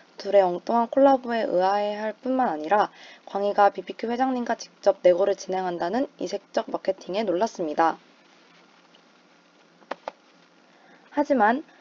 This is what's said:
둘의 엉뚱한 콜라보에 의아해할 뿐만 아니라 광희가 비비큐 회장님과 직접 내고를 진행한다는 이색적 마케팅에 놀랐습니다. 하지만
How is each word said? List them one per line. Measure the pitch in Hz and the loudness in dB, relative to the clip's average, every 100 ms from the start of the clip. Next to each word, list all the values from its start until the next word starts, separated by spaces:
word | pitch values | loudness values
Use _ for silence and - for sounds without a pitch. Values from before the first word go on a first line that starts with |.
| _ - | _ -12
둘의 | 196 196 | 2 4
엉뚱한 | 185 175 - 233 233 | 4 0 -2 -2 0
콜라보에 | 269 277 262 240 226 | 4 6 4 0 -4
의아해할 | - 180 190 208 208 208 220 | -2 0 2 0 -2 -4 -6
뿐만 | 208 254 262 233 | -6 -4 -2 -2
아니라 | 151 156 208 185 - - - - | -4 0 0 0 -4 -20 -20 -12
광희가 | 196 202 202 202 | -4 -2 4 2
비비큐 | 196 190 - 226 | 2 -8 -8 -6
회장님과 | 240 262 247 240 | -2 -2 -2 -4
직접 | 226 - _ 202 190 | -6 -10 _ -2 2
내고를 | 180 175 202 190 | 2 4 0 -2
진행한다는 | - 185 185 170 175 233 285 - | -6 -6 -4 -4 -4 -4 -6 -8
이색적 | - 196 - 226 - | -8 -8 -6 -6 -6
마케팅에 | - - 190 - 196 | -6 -6 -6 -6 -4
놀랐습니다. | 214 175 185 - 156 147 165 - _ _ _ _ _ _ _ _ _ _ _ _ _ _ _ _ _ _ - - - - _ _ _ _ _ _ _ - _ | -2 -2 -2 -4 -4 0 0 -2 _ _ _ _ _ _ _ _ _ _ _ _ _ _ _ _ _ _ -16 -16 -14 -18 _ _ _ _ _ _ _ -20 _
하지만 | 294 285 262 208 262 - _ | -4 0 4 4 2 -6 _